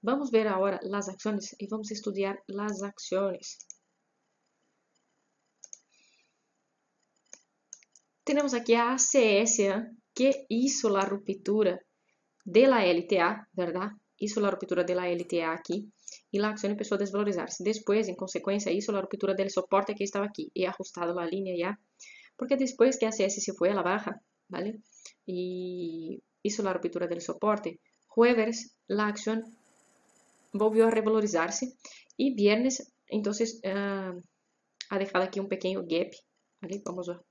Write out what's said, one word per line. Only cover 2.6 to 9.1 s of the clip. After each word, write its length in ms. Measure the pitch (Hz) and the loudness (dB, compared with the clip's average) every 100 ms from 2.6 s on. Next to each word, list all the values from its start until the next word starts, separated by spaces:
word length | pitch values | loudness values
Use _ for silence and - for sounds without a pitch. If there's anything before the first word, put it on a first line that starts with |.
| 208 202 | -4 -4
acciones. 720 | 202 - - 185 196 180 - - - - _ _ _ _ _ _ _ _ _ _ _ _ _ _ _ _ _ _ - - _ _ _ _ _ _ _ _ _ _ _ _ _ _ _ - _ _ _ - _ _ _ _ | -8 -8 -4 -2 0 -4 -10 -16 -18 -20 _ _ _ _ _ _ _ _ _ _ _ _ _ _ _ _ _ _ -20 -20 _ _ _ _ _ _ _ _ _ _ _ _ _ _ _ -20 _ _ _ -20 _ _ _ _
Tenemos 300 | - 285 285 | -2 2 2
aquí 220 | 247 226 233 | 0 2 4
a 180 | 233 | 4
A 40 | 262 | 2
C 440 | - | 4